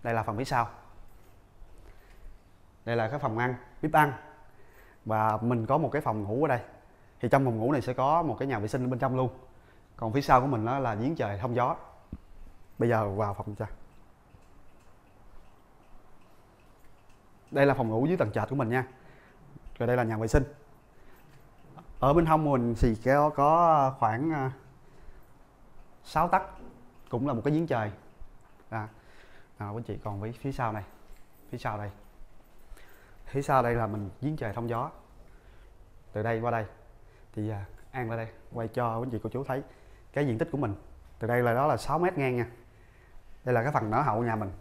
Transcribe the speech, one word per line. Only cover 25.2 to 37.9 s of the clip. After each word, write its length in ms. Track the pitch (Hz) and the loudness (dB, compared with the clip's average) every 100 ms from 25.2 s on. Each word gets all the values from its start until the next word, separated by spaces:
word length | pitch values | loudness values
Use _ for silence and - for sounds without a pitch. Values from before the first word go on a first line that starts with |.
| - - - - - - - - | -20 -20 -20 -20 -20 -20 -20 -20
sáu 240 | - 156 175 | -2 0 4
tấc, 140 | 190 - - - - - - - | 2 0 -14 -16 -18 -20 -20 -6
cũng 180 | 120 143 | -2 0
là 60 | |
một 80 | 113 | 0
cái 80 | 143 | 2
giếng 140 | 151 165 | 2 2
trời. 240 | 123 107 95 - - - - - - - | 0 -2 -6 -20 -16 -16 -16 -20 -20 -10
Đó. 160 | 113 107 - - - - - - - | -8 -8 -14 -20 -20 -20 -20 -20 -12
Đó, 120 | 104 | -10
quý 120 | 110 120 | -8 -8
chị, 100 | 92 | -8
còn 180 | 107 101 | -8 -8
với 100 | 110 | -8
phía 200 | 123 139 | -6 -6
sau 220 | 135 117 | -2 -2
này, 100 | 107 92 - - - - - - | -4 -10 -18 -20 -20 -20 -20 -14
phía 60 | 123 | -8
sau 200 | 123 104 | -6 -6
đây. 120 | 101 - - - - - - - - - - - - - | -8 -12 -20 -18 -18 -18 -20 -20 -18 -18 -18 -20 -20 -20
Phía 160 | - 135 | -6 -4
sau 220 | 143 135 | 2 4
đây 120 | 120 | 4
là 120 | 117 110 | 0 -2
mình 220 | 104 98 - | -4 -8 -6
giếng 160 | 139 156 | -6 -4
trời 160 | 113 | -4
thông 160 | 120 117 | -4 -4
gió. 200 | 117 139 - - - - - - - - - - - - | -4 -6 -10 -20 -20 -20 -20 -20 -20 -20 -20 -20 -20 -10
Từ 100 | 110 | -6
đây 160 | 110 113 | -2 0
qua 120 | 120 | 0
đây. 140 | 117 107 - - - - - - | -2 -4 -12 -20 -20 -20 -20 -12
Thì, 140 | 110 110 | -6 -6
à, 160 | 104 95 - - | -6 -10 -16 -12